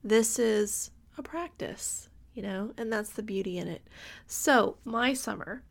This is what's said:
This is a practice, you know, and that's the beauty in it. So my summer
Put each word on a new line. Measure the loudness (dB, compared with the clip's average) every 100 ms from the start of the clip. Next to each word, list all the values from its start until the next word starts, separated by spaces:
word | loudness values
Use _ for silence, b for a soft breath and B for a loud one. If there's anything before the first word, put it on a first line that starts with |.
This | 6 6 6 2
is | 2 2 2 -2 -6 -12 -18 -14
a |
practice, | -10 -8 -8 -8 -8 -6 -6 -8 -10 -20 -16 -8
you |
know, | -4 -2 -4 -4
and | -2
that's | -2 -2
the | -6
beauty | -4 -2 -2 -4
in | -6
it. | -8 -12 B B B B
So | -2 6 6 6 0 -4
my | 0 2
summer | 2 -2 -6 -8 -10 -12